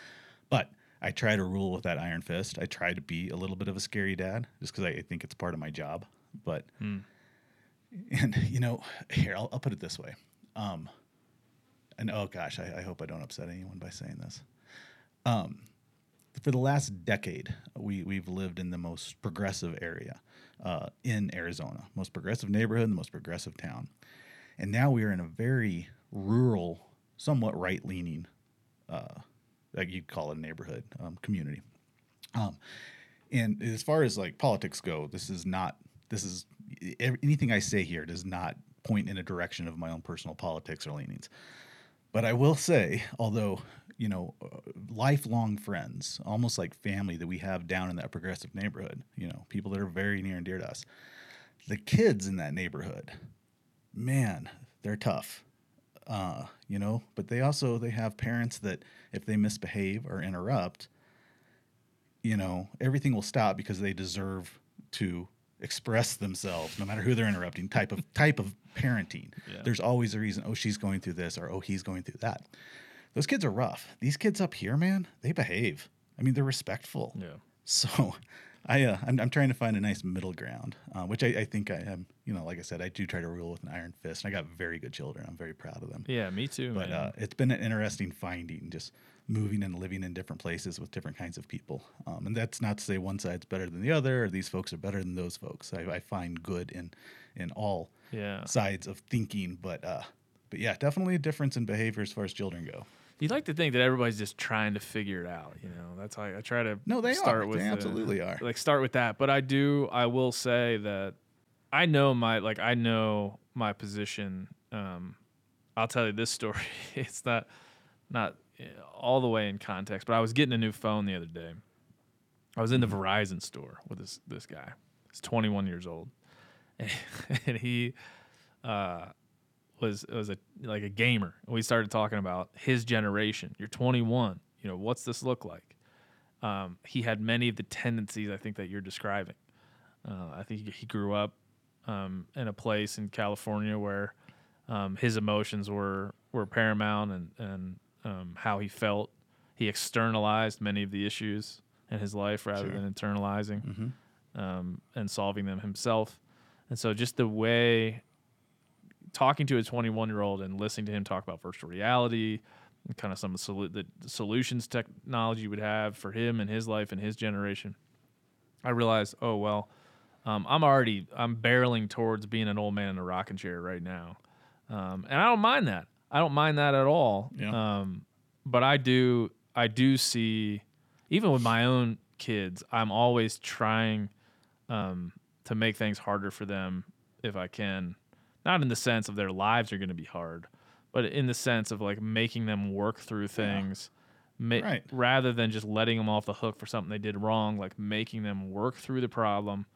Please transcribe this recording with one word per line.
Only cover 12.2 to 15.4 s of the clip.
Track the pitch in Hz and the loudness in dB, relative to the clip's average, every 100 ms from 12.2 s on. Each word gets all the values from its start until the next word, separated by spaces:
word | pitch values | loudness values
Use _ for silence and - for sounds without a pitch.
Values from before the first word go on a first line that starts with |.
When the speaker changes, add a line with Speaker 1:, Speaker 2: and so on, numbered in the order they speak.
| 98 | -4
Speaker 1:
gosh, | 90 78 - | -4 -6 -6
I, | 90 87 | -8 -8
I | |
hope | 92 87 | -8 -8
I | 80 | -8
don't | 82 | -10
upset | - - 85 | -10 -10 -10
anyone | 87 92 87 | -10 -12 -12
by | 85 | -12
saying | - - - | -12 -12 -10
this. | - - - _ _ - - - _ _ - | -12 -14 -20 _ _ -20 -20 -20 _ _ 0
Um, | 113 | 0